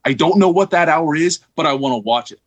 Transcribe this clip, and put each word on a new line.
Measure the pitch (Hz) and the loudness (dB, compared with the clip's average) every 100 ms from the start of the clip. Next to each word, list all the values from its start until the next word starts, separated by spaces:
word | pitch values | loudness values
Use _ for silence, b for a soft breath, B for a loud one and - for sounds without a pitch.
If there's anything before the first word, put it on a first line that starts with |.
| - | -4
I | |
don't | 127 160 202 | -2 0 4
know | 185 | 4
what | 175 190 | 2 0
that | 175 165 | 0 2
hour | 160 160 151 | 0 0 0
is, | 175 175 _ - | -2 -4 _ -4
but | 156 | -2
I | |
wanna | 135 135 120 | -2 -2 -4
watch | 104 120 - | -2 -4 -4
it. | - | -20